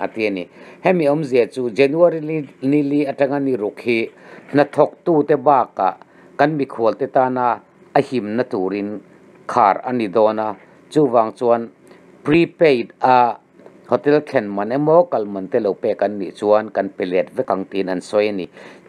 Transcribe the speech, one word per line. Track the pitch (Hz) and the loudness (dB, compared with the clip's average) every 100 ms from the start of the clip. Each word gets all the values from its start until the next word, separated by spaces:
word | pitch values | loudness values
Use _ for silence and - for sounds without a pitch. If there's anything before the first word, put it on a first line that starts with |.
ati | 98 - 107 | -8 -4 -4
ani. | 95 87 - - - | -4 -10 -16 -20 -6
Hemi | 175 185 143 | -2 0 0
om | 151 | -2
zia | 147 123 110 | 0 0 0
chu | - 123 | -2 -4
January | 101 139 160 175 160 | 2 2 4 2 2
li, | 151 160 139 - | -6 -8 -8 -6
ni | 131 147 | 0 0
li | 139 147 147 | 0 -2 -2
atanga | 135 135 139 | -2 -2 0
ni | 135 123 | -2 -2
rukhi | 104 - 120 113 113 - - - - | -4 -6 -2 -2 -2 -10 -20 -20 -4
na | 139 | 0
thok | 139 - 147 - - | 0 2 0 0 0
tu | 156 | 0
te | 143 147 | 2 2
ba | 127 135 113 - | 2 2 2 -2
ka | 95 90 - - - - | -2 -2 -16 -20 -10 0
kan | 147 156 | 0 0
mi | 135 | -4
khwal | - 113 101 | 0 0 0
te | 131 | -2
ta | 139 127 | 0 0
na | 127 123 107 _ _ _ | 0 -2 -2 _ _ _
a | 143 | -2
him | - 127 104 110 | -2 -4 -4 -4
na | |
turin | 120 110 92 101 101 104 - _ - - - | -4 -4 -4 -4 -6 -10 -16 _ -20 -20 -6
khar | - 104 92 123 | 2 2 2 -2
ani | 123 107 | -4 -2
do | 113 107 | 2 2
na | 107 107 95 - _ - | 2 -6 -8 -16 _ -6
chu | 147 143 | 0 2
wang | 120 110 - | 2 0 0
chuan | 123 117 113 _ - - _ - | 0 0 -2 _ -20 -20 _ -10
prepaid | - 160 165 - 170 127 - - | 0 2 2 2 2 2 -2 -2
a | 127 127 120 107 _ _ - - - | 2 4 4 -2 _ _ -20 -16 -4
hotel | 123 143 147 147 | -2 2 0 0
khen | 131 104 | -4 -2
man | 98 104 135 | -6 -4 -2
emo | 151 160 175 | 2 4 4
kal | 123 104 | 0 -4
man | 98 95 | -8 -4
te | 123 | -2
lo | 107 | -2
pe | 90 117 101 | -2 -4 -2
kan | 101 104 | -2 -4
ni | 85 | -10
chuan | 73 104 107 110 104 | -4 2 2 0 -4
kan | 98 | -6
pelet | - 95 90 - 107 | -6 -4 -2 -2 -4
ve | |
kang | 131 95 95 | -4 -4 -4
tin | 98 92 | -6 -4
an | 90 | -6
soi | - 104 107 | -4 -2 -2
ni. | 101 82 - - - | -4 -10 -14 -20 -20